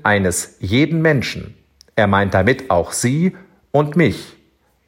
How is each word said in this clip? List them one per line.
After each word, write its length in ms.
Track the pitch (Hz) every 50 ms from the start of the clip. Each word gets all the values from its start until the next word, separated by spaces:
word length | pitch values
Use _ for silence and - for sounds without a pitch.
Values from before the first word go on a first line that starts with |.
eines 540 | - 104 104 101 95 90 85 - - - - _
jeden 400 | - 92 107 131 156 156 165 165
Menschen. 540 | 160 160 147 127 95 - - - - - - _ _ _ _ _ _ _ _
Er 120 | - 107
meint 280 | 98 98 98 101 95 -
damit 360 | 95 92 113 135 131 - -
auch 220 | 95 87 85 -
Sie 440 | - - - 123 135 156 175 190 185 - - _ _ _ _ _
und 260 | - 143 151 147 147
mich, 400 | 175 165 107 87 - - - - _ _ _ _ _ _ _ _ _ _